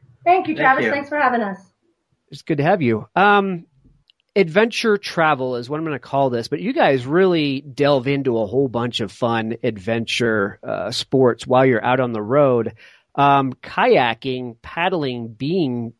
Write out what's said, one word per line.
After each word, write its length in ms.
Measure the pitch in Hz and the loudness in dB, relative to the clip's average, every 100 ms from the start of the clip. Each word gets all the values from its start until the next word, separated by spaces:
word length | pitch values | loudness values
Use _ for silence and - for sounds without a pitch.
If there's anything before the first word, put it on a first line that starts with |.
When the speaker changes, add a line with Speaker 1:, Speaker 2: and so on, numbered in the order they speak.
| _ _ | _ _
Speaker 1:
Thank 240 | 339 370 311 | 2 2 0
you, 80 | - | 0
Speaker 2:
Thank 100 | 262 | 2
Speaker 1:
Travis. 200 | 262 233 | 2 0
Speaker 2:
you. 60 | |
Speaker 1:
Thanks 180 | 285 277 | -2 -4
for 80 | 294 | -2
having 240 | 254 240 | 0 0
us. 180 | 202 190 _ _ _ _ _ _ _ | -4 -8 _ _ _ _ _ _ _
Speaker 3:
It's 100 | 147 | -10
good 180 | - 151 | -4 0
to 40 | |
have 180 | 147 196 | 2 2
you. 260 | 123 110 110 | 2 0 -2
Um, 520 | 170 202 202 196 175 - _ _ _ _ _ _ | 0 4 4 2 -4 -10 _ _ _ _ _ _
adventure 640 | 208 170 170 226 - 226 202 | 0 2 2 2 0 0 0
travel 600 | - - 160 139 127 120 | -2 0 2 2 -2 -4
is 120 | 120 | -6
what 80 | 151 | -6
I'm 60 | |
gonna 160 | 160 135 | -6 -8
call 300 | - 139 135 | -4 0 2
this, 180 | 117 113 | 0 -4
but 140 | 165 | -4
you 100 | 185 | -4
guys 340 | 294 196 135 123 | 0 2 2 0
really 540 | 165 190 170 147 135 | 2 2 2 0 -4
delve 480 | 147 127 143 143 127 | -6 0 2 2 2
into 300 | 139 135 113 | -2 0 0
a 80 | 107 | 0
whole 240 | 123 139 | 0 -2
bunch 320 | 117 120 - | -2 -4 -4
of 100 | 104 | -8
fun 460 | - 120 113 110 - | -4 -2 0 -2 -4
adventure, 1000 | 123 107 95 117 113 - 117 110 98 - | -4 -4 -4 -4 -4 -2 0 0 -2 -6
uh, 280 | 123 101 95 | -10 -8 -6
sports 540 | 120 - 135 127 107 - | -8 -2 4 4 2 2
while 200 | 127 135 | 4 4
you're 180 | 131 | 2
out 160 | 120 127 | 0 0
on 140 | 127 | 0
the 80 | 110 | -4
road. 540 | 104 139 139 123 110 - - _ _ - | 0 2 4 2 -2 -8 -18 _ _ 0
Um, 380 | 139 139 135 | 2 4 0
kayaking, 1040 | 123 - - 233 190 120 113 135 127 123 113 | -6 -8 -2 2 4 2 -2 -6 -6 -8 -14
paddling 680 | - - 180 180 139 120 113 | -12 -4 -2 -2 -4 -6 -8
being 640 | 107 139 185 143 123 117 | -8 -4 -2 -2 -2 -6